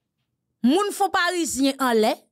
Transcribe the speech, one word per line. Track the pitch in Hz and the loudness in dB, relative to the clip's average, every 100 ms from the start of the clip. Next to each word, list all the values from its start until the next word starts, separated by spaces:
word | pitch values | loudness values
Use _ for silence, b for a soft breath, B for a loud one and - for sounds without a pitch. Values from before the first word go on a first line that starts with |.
| _ _ _ _ _ _ | _ _ _ _ _ _
moun | 233 339 415 | 0 2 0
f | - 392 | -2 -2
on | |
parizyen | 381 349 359 277 226 277 269 | 0 0 -2 -4 -2 -2 0
anlè. | 262 226 220 311 _ | 0 2 2 -2 _